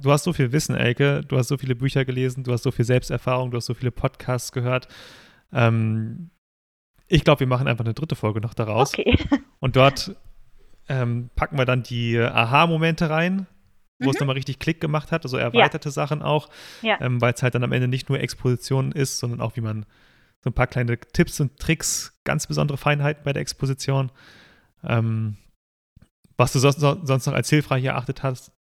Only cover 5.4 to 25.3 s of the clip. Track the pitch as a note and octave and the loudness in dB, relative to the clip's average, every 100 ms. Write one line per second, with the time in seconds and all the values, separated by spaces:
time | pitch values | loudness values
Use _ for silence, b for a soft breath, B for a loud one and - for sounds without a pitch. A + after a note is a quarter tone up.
5.4 | B B2 A#2 A2+ A2 A2 A2 A#2+ E3+ _ | B 2 2 2 0 -2 -4 -8 -16 _
6.4 | _ _ _ _ _ _ - D3 - C#3+ | _ _ _ _ _ _ 2 4 6 4
7.4 | B2+ B2 C3+ A#2 A2+ - - - G#2+ G#2+ | 4 0 0 -2 -2 -4 -6 -4 -2 -2
8.4 | A2 - G#2+ A2 - - - B3+ - C#4 | -4 -4 0 2 2 0 2 2 2 -2
9.4 | - _ B2+ C3 C3+ - - - - - | -2 _ 0 6 6 4 -6 -12 -18 -20
10.4 | - - - - - C3+ A#2+ A#2+ B2 - | -20 -20 -20 -16 -6 -2 -2 -4 -6 -4
11.4 | - C#3 B2+ B2+ A#2 A#2+ A#2 A#2 B2 A2+ | -2 0 2 0 -2 -4 0 2 2 2
12.4 | A2+ C#3+ E3+ D#3+ E3 D#3+ E3 D#3 F3 G3 | 4 4 4 2 0 0 0 0 0 -2
13.4 | F#3 _ _ _ _ - C3 C3+ C3+ C3 | -6 _ _ _ _ -4 0 0 0 -2
14.4 | C3 - - E3 D#3 D3+ - E3 B2+ C3 | -6 -6 -4 -2 -2 -4 -2 -4 -2 -2
15.4 | A#2+ A#3 F3 D#3+ D3+ C#3 D3 D3+ D3 D3 | 2 4 4 2 -6 -4 -4 -4 0 -2
16.4 | - B B B A3 F3 B2+ B2 B2 - | -2 B B B -2 -2 0 2 0 2
17.4 | B2+ B2 B2 B2+ B2 C3 - C3+ B2+ - | 0 0 0 0 0 -2 -2 -2 -4 -2
18.4 | B2+ A#2+ - C3+ C3+ D3 C3+ - A#2+ A#2 | -2 -2 0 -2 0 -2 -4 -4 -6 -4
19.4 | A2+ - A2 A2 - b b b b b | -6 -4 -6 -6 -10 b b b b b
20.4 | B2+ C3 B2+ - A#2 A#2 - - - - | -4 0 0 0 -2 -2 -2 2 2 2
21.4 | C#3 - - D#3+ - - - _ - D3+ | -2 -2 -2 -2 -2 -4 -6 _ -4 -2
22.4 | - D3 D3 C3+ D3 D3 C#3+ D3+ C#3+ D3 | -2 -2 0 0 0 2 0 -2 -4 -4
23.4 | C#3+ - C3+ C3 - C#3 C3 - b b | -6 -4 -4 -2 0 0 -2 -6 b b
24.4 | b b b b - A#2 A2+ A2+ A2 | b b b b -2 0 0 0 -4